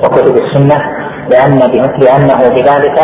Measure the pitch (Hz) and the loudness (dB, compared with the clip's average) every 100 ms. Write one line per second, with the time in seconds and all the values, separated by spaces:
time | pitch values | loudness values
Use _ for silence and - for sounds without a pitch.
0 | - 131 120 120 - 139 139 147 - - | -2 0 0 0 -2 0 0 0 -2 -10
1 | - - - 123 135 135 127 120 135 - | -12 -12 -2 0 2 2 0 0 -2 0
2 | 131 139 135 127 127 131 143 143 143 156 | 2 2 2 2 2 2 0 0 0 0